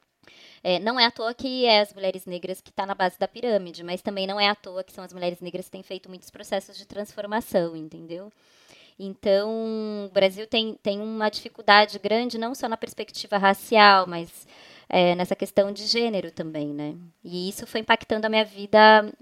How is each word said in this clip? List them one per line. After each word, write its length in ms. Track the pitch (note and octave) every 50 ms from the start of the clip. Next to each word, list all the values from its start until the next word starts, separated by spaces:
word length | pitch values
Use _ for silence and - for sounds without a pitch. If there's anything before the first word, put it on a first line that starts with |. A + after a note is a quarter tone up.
| _ _ _ _ _ - - - - - - _ -
É, 160 | F3+ F3+ E3+
não 200 | F#3+ A3 B3+ B3+
é 60 | A#3
à 60 | A#3
toa 200 | - - A3 A3+
que 320 | B3 - - C4 B3+ B3+ B3
é 180 | A#3+ A3 G#3
as 120 | G#3 G#3 -
mulheres 320 | G3 F#3+ F#3+ F#3+ F#3 -
negras 360 | F#3+ F3+ F3 F3 F3+ F#3 -
que 100 | _ -
tá 120 | _ - G3
na 120 | G3 G3
base 240 | - F#3+ F3+ - _
da 80 | G3 -
pirâmide, 560 | - A3+ A#3+ B3 A3 G3 F#3 F3 D#3 E3+ E3+
mas 180 | F3 F3+ F#3+
também 240 | - G#3+ G3+ G3 F#3+
não 140 | F#3+ G3 G#3
é 100 | G3+ G3+
à 60 | G#3
toa 280 | - - G3 F3+ F#3 F#3
que 80 | -
são 120 | - - F#3
as 100 | F3+ F3+
mulheres 260 | F#3 F3+ F3+ F3+ F3
negras 260 | F3+ F3 F3 F3+ F3+
que 60 | -
têm 120 | - F#3+ F#3+
feito 260 | - F#3+ F#3 - F#3
muitos 220 | F#3 F3+ - -
processos 440 | - - G3+ - G#3 G3 G3 - G3
de 120 | - G3+ _
transformação, 880 | - G3 G#3 - - - G#3 G#3 G#3 A3+ A#3 - - F#3+ E3+ E3+ E3
entendeu? 560 | D#3+ D#3 D#3 D#3 E3 E3 E3 E3+ F3 G3+ G#3+ - _ _ _ _ _ _ _ - - - _ _ -
Então, 500 | G3 G3 F#3+ - - G#3+ G3 G3 G#3 A3 A3 A3+ A3+ A3+ A3 A3 G#3+ G#3+ G#3+ G#3 G3+
o 40 | G3
Brasil 360 | F#3 G3 F#3+ F#3+ F#3 G3 A3 G#3+
tem, 280 | - A3+ A3 A3 G#3 -
tem 180 | _ G#3+ G3+ G3+
uma 300 | G#3+ A3 A3 A3 G#3+ G#3+
dificuldade 720 | - - - A3+ - - A3 - G3+ G#3 G#3+ G#3 - G3+
grande, 380 | - G3+ G#3+ A3+ B3 B3 A3+ A3+
não 160 | A3 A#3 C#4
só 120 | - - A#3
na 100 | A3+ -
perspectiva 600 | - G#3+ - - G#3+ - - - - - G#3 G3+
racial, 680 | G3 G3 G3+ - - - A#3 A3 G#3 G#3 G3 F#3+ F#3
mas, 420 | F3+ F3 E3+ E3+ - - - - _ - - - - - - _ _
é, 280 | - F3+ F3+ F3 F3
nessa 200 | F3+ F3+ - G3
questão 360 | - G3 G3 - - G3 G3+
de 160 | G3+ G3+ G#3+ G#3+
gênero 420 | A3 A#3 A#3 A#3 G#3+ F#3 F3 E3
também, 380 | - - E3+ D#3+ D#3 D3+ D3 D3
né? 280 | C#3+ C#3+ D3 D3 E3 E3+ F3 E3+ _ _ _
E 260 | F3+ F3 F3+ F3+ F#3+
isso 160 | F#3+ - A#3
foi 140 | - - A#3+
impactando 480 | A3 - A3+ A3 - _ A#3 G#3+ G#3+ A3
a 20 |
minha 160 | A3 A3 A3
vida 640 | G3+ G3+ G3+ G3+ G3+ - G#3+ G#3+ G#3+ G#3+ G#3+ G#3+ G#3+ - -